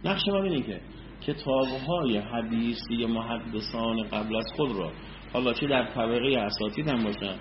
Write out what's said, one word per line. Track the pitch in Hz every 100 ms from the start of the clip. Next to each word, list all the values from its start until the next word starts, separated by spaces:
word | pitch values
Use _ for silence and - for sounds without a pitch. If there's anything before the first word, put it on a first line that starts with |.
نقش | 175 196 -
من | 196
اینه | 190 156
که | 110 92 - - - -
کتاب‌های | - 151 - 131 131 131 131 175 143 104
حدیثی | 104 117 113 113 117 113 - 117 117
محدثان | 113 117 117 117 107 107 117 113 113
قبل | 107 107 107 110
از | 110 -
خود | 147 104
را، | 85 78 - - -
حالا | 120 127
چه | 117 143
در | 135 117
طبقهٔ | - 113 120 131 131
اساتیدم | 104 104 107 104 151 127
باشن | 110 101 101 92